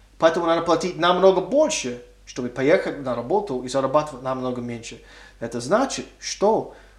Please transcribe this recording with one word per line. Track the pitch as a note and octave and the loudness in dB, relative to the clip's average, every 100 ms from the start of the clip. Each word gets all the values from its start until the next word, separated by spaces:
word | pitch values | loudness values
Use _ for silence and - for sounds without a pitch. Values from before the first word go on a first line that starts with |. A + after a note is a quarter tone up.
| _ - | _ 2
Поэтому | E3 E3+ E3 | 2 4 2
надо | E3 | 2
платить | E3+ E3 F#3 D3+ | 2 0 0 0
намного | F3 F3+ F#3+ F3+ | 2 6 6 4
больше, | - C4+ D#4 - B2+ B2 - _ - | 2 2 2 0 -6 -8 -14 _ -14
чтобы | - B2 | -8 -6
поехать | C#3 C3+ F#3+ F3+ C#3+ | 0 4 4 2 -6
на | B2+ A#2+ | -6 -6
работу | A#2+ G3 G3+ B2+ | -2 -2 -2 -6
и | B2+ | -4
зарабатывать | C3+ C3+ D3 D3 B2+ | -2 2 0 0 -6
намного | C3 C3 B2+ B2 | -6 -4 -4 -6
меньше. | A#2+ A#2 - - - - - - | -8 -10 -12 -16 -20 -20 -20 -12
Это | A#2 A#2+ | -8 -8
значит, | B2 G#3 C4 - - - | -2 0 0 -6 -12 -14
что | - - G3 G3+ - - - | -12 -2 0 0 -4 -14 -20